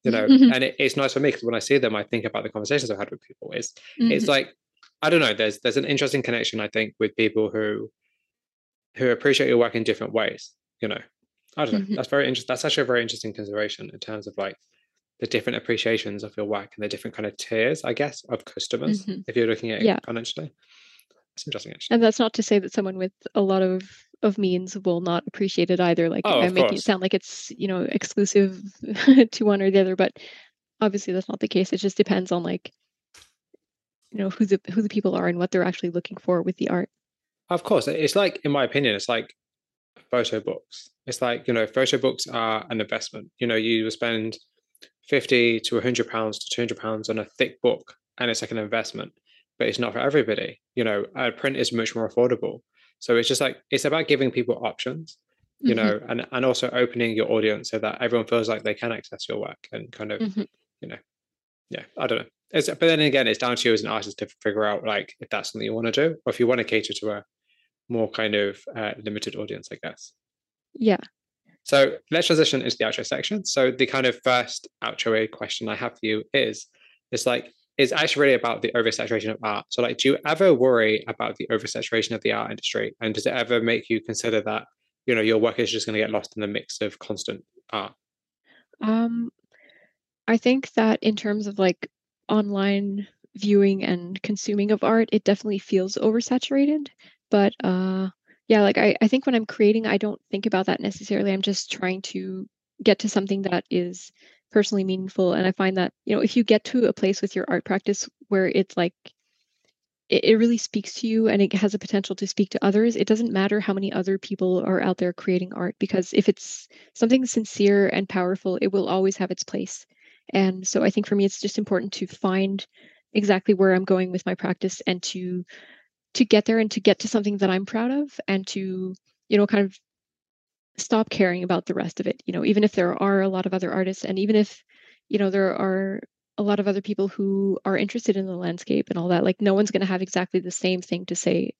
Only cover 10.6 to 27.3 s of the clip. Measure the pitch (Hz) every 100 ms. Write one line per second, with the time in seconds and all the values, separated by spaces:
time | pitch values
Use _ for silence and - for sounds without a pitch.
10.6 | _ _ 107 107 - _ _ _ _ -
11.6 | 147 - 196 196 127 143 131 127 - 127
12.6 | 156 147 123 120 113 113 110 104 101 104
13.6 | 107 - 104 - - 107 101 104 98 92
14.6 | _ _ _ _ _ - - 120 - 117
15.6 | - 113 113 113 107 101 104 - 104 101
16.6 | 98 - 104 98 117 - 104 - - 113
17.6 | 120 156 127 117 143 - - 117 - -
18.6 | - 120 147 208 196 185 - 123 113 110
19.6 | 113 104 113 - - 117 113 - 78 _
20.6 | _ _ _ _ _ _ _ - 151 -
21.6 | - - - 233 226 - 226 - - 208
22.6 | 190 - 190 190 185 - - 208 190 190
23.6 | 185 185 190 - _ _ 214 202 190 180
24.6 | 185 196 190 170 180 170 - - 196 -
25.6 | 175 180 180 165 165 - 208 143 180 185
26.6 | - - - 190 190 185 -